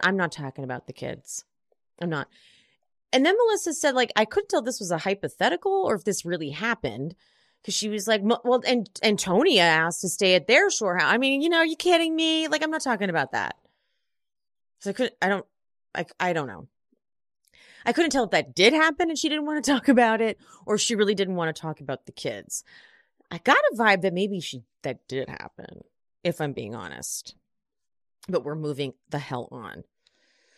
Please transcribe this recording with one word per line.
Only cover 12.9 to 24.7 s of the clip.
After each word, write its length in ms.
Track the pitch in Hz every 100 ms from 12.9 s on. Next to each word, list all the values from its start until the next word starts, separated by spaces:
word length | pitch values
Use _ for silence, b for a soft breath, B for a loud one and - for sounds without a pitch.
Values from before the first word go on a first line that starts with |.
| 214 196
about 240 | 160 135
that. 220 | 160 80 - _ _ _ _ _ _ _ _ _ _ _ _
So 100 | 202
I 20 |
couldn't, 220 | 196 247 -
I 60 | 185
don't, 180 | 196 - _ _ _ _
I, 120 | - 165 -
I 140 | 180
don't 140 | 165 135
know. 200 | 90 - _ _ _ _ _ _ _ _ B B B 247
I 80 |
couldn't 180 | 233 330
tell 140 | 269 220
if 60 |
that 240 | 170 143 -
did 180 | 208
happen 360 | 311 320 294 339
and 80 | 302
she 120 | 311
didn't 160 | 302 294
wanna 160 | 302
<laughs> 0 |
talk 260 | - 269 -
about 340 | 247 226 220
it 180 | 226 196 b b b
or 120 | 214
she 180 | - 214
really 200 | 202 202
didn't 200 | 190 180
wanna 180 | 160
talk 280 | 156 160 151
about 240 | 139 131 -
the 60 |
kids. 520 | - 143 104 - - - b b b b b -
I 80 | 170
got 180 | - 494
a 180 | 605 226
vibe 240 | 220 190
that 120 | 185
maybe 260 | 175 202 196
she, 240 | - 131 -